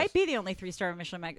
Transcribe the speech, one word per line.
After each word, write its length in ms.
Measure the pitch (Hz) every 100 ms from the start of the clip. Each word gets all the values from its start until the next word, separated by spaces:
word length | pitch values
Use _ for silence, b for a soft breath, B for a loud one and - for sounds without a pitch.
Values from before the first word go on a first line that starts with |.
might 80 | 349
be 140 | 359 370
the 100 | 247
only 180 | 190
three-star 400 | 190 185 - 180
Michelin 260 | 175 165 180
me-, 140 | 165